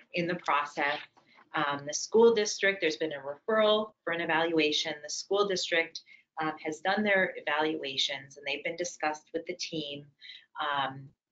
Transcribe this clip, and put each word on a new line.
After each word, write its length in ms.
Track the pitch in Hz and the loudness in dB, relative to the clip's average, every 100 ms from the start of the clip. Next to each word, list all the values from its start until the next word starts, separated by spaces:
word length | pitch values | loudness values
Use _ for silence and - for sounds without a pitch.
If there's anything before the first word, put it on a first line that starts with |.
| - | -8
in 120 | 180 170 | -4 -2
the 100 | 175 | -2
process, 600 | - 143 147 - 143 147 - _ _ - _ | 0 0 0 -2 -2 -2 -6 _ _ -20 _
um, 300 | 160 143 143 143 | -2 -2 -2 -4
the 60 | |
school 400 | 151 - 220 233 | -6 2 6 8
district, 480 | 220 208 - 196 196 | 6 2 2 0 2
there's 160 | 160 156 | 0 0
been 160 | 156 | -4
a 80 | 143 | -4
referral 720 | 135 143 - 220 214 214 214 - | -8 -8 0 4 4 4 0 -8
for 120 | - | -6
an 80 | 170 | -4
evaluation. 720 | 165 160 165 160 151 151 165 151 | 2 2 4 4 4 2 -2 -6
The 80 | 147 | -8
school 360 | - - 196 202 | -8 -2 2 2
district, 540 | 180 - 170 165 - - - _ - | 0 0 0 0 -6 -16 -20 _ -6
um, 120 | 156 151 | -4 -4
has 160 | 156 156 | -6 -4
done 220 | 185 208 | 0 2
their 320 | 208 196 185 - | 4 4 2 -2
evaluations, 1000 | - 147 156 156 139 135 - 139 139 143 | -2 0 0 0 -4 -2 -2 -4 -10 -12
and 80 | 143 | -8
they've 180 | 143 | -6
been 120 | 170 170 | -4 -4
discussed 520 | 175 - 151 151 - | -6 -2 -4 -4 -6
with 100 | 165 165 | -8 -6
the 80 | 180 | -8
team, 500 | - 165 143 143 143 _ - - - - | -6 -6 -8 -10 -14 _ -20 -20 -18 -6
um, 480 | 151 143 135 135 135 _ _ | -2 0 -2 -4 -14 _ _